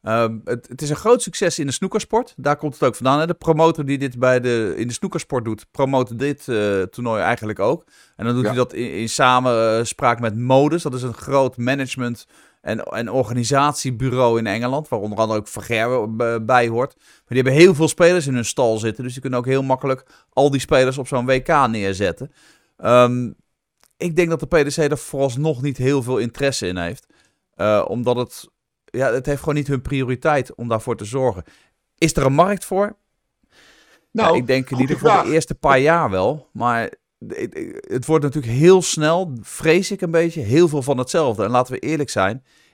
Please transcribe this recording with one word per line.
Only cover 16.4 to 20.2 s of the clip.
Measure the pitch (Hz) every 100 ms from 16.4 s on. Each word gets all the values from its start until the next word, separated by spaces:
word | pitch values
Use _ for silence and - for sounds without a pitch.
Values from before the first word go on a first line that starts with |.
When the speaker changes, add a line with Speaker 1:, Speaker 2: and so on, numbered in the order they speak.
Speaker 1:
b-, | 113
bij | 127 117
hoort. | 113 135 _
Maar | _ _ _
die | 123
hebben | 127 139
heel | 180
veel | 147 160
spelers | - 175 180 143
in |
hun | 127
stal | 113 - 120 110
zitten, | 113 110
dus | 123
die | 123
kunnen | 131 127
ook | 123
heel | 135
makkelijk | 135 131 139 131 _ _